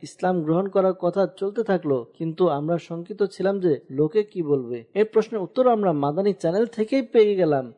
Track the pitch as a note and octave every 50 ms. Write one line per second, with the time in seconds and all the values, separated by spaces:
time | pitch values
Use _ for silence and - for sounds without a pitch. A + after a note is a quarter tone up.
0 | - D3 - - - F3+ F#3 F3+ D#3 D3+ D#3+ F3 G3 G3 F#3+ G3 F#3 F#3+ F#3 F#3
1 | F3 F3 E3+ G3 F#3+ F3 - - G3 G3 G#3 A#3 A3 A3 G3 F3+ E3+ D3+ C3+ B2+
2 | A2+ - _ - E3+ E3 D#3+ D#3+ F#3 E3+ D3 C#3 D3 D#3 E3+ E3 - - E3+ E3+
3 | E3+ - G#3 F#3+ G#3 F#3+ - - F#3 F#3+ G3+ G3+ F3+ F3 C#3+ B2 - - C3+ C3+
4 | D3+ D#3 D#3 G#3+ G#3 G#3 - F#3+ E3 C#3+ C#3+ C#3 B2+ A#2 A#2+ A#2+ A2+ - - G3
5 | G#3+ G#3+ - A3+ G#3 - A#3 G#3+ F#3 E3 - C4 B3+ B3 A#3 G#3+ G3+ F#3 D#3+ D3
6 | C#3 C#3+ D3+ E3+ G3 G#3 F#3+ - - E3 E3+ G3+ A#3 A3+ - - A3 A3 - C4+
7 | B3+ A#3 - A#3+ G#3+ G#3 G3+ F#3+ F3+ D#3+ D3 C3+ B2+ A#2+ A2+